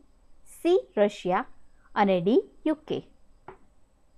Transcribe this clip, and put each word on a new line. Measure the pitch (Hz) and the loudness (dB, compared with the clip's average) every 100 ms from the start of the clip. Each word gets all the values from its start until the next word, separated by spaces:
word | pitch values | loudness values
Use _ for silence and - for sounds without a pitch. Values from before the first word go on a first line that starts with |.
| _ _ - - - - | _ _ -20 -20 -20 -6
સી, | 339 370 - - | 0 0 0 0
રશિયા | 208 - 180 190 269 - - - _ | 0 0 -4 -2 -4 -14 -20 -20 _
અને | - 196 185 | 0 2 2
ડી, | 175 285 440 - 302 | 2 0 0 -6 -6
યુ | |
કે. | 302 - 135 - _ - _ - - - _ _ _ _ | -6 -6 -10 -10 _ -20 _ -20 -20 -20 _ _ _ _